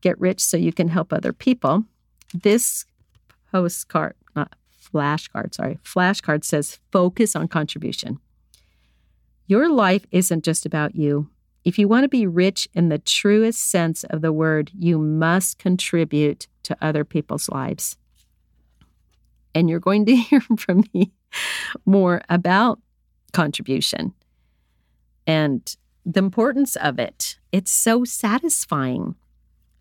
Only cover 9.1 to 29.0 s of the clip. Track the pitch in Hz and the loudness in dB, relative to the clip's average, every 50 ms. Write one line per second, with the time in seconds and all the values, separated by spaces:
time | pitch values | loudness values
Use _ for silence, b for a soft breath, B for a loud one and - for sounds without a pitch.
9.1 | _ _ _ _ _ _ _ - 196 226 302 339 302 247 208 180 190 196 - - | _ _ _ _ _ _ _ 2 2 4 4 4 2 2 4 4 2 0 -2 0
10.1 | - 180 185 - 170 165 - 165 160 - - 156 - 156 151 147 - 165 151 147 | 0 0 0 2 -2 -2 -2 -2 -2 -2 -4 -4 -4 -2 -4 -4 -2 -2 0 0
11.1 | 143 143 147 - _ _ _ _ _ _ - 180 180 - 202 202 220 247 277 269 | 0 0 -2 -6 _ _ _ _ _ _ -4 -2 2 2 4 4 4 4 4 4
12.1 | - 247 214 185 165 175 180 196 196 - - - - 170 175 165 151 151 - - | 2 0 0 2 2 2 2 2 0 -2 -8 -6 0 0 2 2 2 -2 -2 -2
13.1 | - - - 202 208 214 220 226 233 - - - - 180 170 165 160 - - - | -2 0 2 4 4 4 4 2 0 -2 -4 -2 0 0 0 0 -2 -6 -8 -6
14.1 | - 156 156 160 156 156 160 160 156 151 147 143 - 196 170 175 170 156 151 151 | -6 -2 -2 0 0 0 0 2 2 0 -2 -4 -6 -2 0 0 2 2 0 0
15.1 | 156 156 160 165 175 190 190 - - _ - 185 180 180 - - - 165 160 156 | 0 0 2 2 2 2 0 -2 -6 _ -2 0 0 0 0 -2 0 0 0 0
16.1 | - 147 151 147 - - - _ _ _ - - - - - 156 151 147 147 - | 0 0 2 0 0 -4 -10 _ _ _ -10 -10 -8 -4 -4 -2 -2 -2 -4 -2
17.1 | - 156 147 - - 165 - - - 135 131 - - - - - - _ _ _ | -4 -6 -4 -4 -6 -8 -6 -6 -6 -6 -6 -6 -8 -8 -8 -10 -10 _ _ _
18.1 | _ _ _ _ _ _ _ _ _ _ _ _ _ _ _ _ _ _ _ _ | _ _ _ _ _ _ _ _ _ _ _ _ _ _ _ _ _ _ _ _
19.1 | _ _ _ _ _ _ _ _ - 160 170 165 165 170 - 185 202 214 214 208 | _ _ _ _ _ _ _ _ 0 0 2 2 0 0 0 2 2 2 4 6
20.1 | 262 240 226 - 294 262 - - 233 - - - 180 190 - - - 180 190 - | 4 4 4 4 4 2 4 2 -2 -2 0 2 4 4 4 2 2 0 0 0
21.1 | _ _ _ _ B B B B B B B B B B - 190 196 202 190 180 | _ _ _ _ B B B B B B B B B B 2 4 4 4 4 4
22.1 | 175 - - - 170 175 175 175 185 196 233 247 - - _ _ _ _ _ _ | 2 0 0 0 0 0 2 2 4 4 4 2 0 -2 _ _ _ _ _ _
23.1 | _ _ _ _ - - 160 143 139 - - - 135 127 - - - - - 185 | _ _ _ _ 0 0 0 0 -2 -6 -4 -4 -2 -2 -2 -4 -4 -4 -6 -6
24.1 | - _ _ _ _ _ _ _ _ _ _ _ _ _ _ _ _ _ _ _ | -8 _ _ _ _ _ _ _ _ _ _ _ _ _ _ _ _ _ _ _
25.1 | _ _ - - 160 160 156 147 135 - - - - _ _ _ _ _ - 180 | _ _ -4 -2 0 0 0 0 -2 -4 -6 -10 -14 _ _ _ _ _ -8 -2
26.1 | 160 196 190 196 185 240 220 285 233 269 277 254 - - - 147 127 127 117 - | 0 0 0 0 0 0 0 0 2 0 -2 -2 -2 -4 -4 -4 -2 -2 -6 -6
27.1 | - - - - - _ _ - - 190 180 - - - - 226 226 247 247 240 | -6 -10 -10 -10 -10 _ _ -4 -4 -2 -2 0 -2 0 2 2 2 0 0 -2
28.1 | - - - 208 208 - - 320 - - - - 160 143 131 127 127 120 | -6 -4 -2 -2 -2 0 0 -2 -2 -2 -4 -4 -4 -2 -2 -2 -4 -4